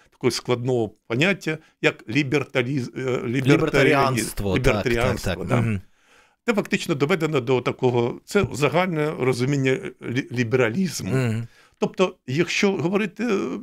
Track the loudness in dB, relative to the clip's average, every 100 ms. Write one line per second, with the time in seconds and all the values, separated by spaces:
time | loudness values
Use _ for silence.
0 | _ -2 -2 -2 -2 -2 0 0 -2 -6
1 | -6 0 0 0 -4 -8 _ -2 -2 -2
2 | -4 -2 2 0 0 -2 0 -2 -4 -6
3 | -4 -4 -2 0 4 4 4 2 4 4
4 | 2 0 -2 -4 0 2 2 2 0 0
5 | 0 0 -4 -4 -2 0 0 -2 -6 _
6 | _ _ _ _ -2 0 0 -2 -2 0
7 | 2 0 0 0 2 0 0 0 0 2
8 | 0 -4 -2 0 0 0 0 2 0 0
9 | -2 0 0 0 0 2 2 0 -4 -10
10 | -6 -4 -4 -4 0 2 0 0 -2 -4
11 | -4 -2 0 -2 -6 _ _ -4 -4 0
12 | -2 -2 -6 -2 0 2 2 2 0 0
13 | -2 -4 -2 -2 -2 -6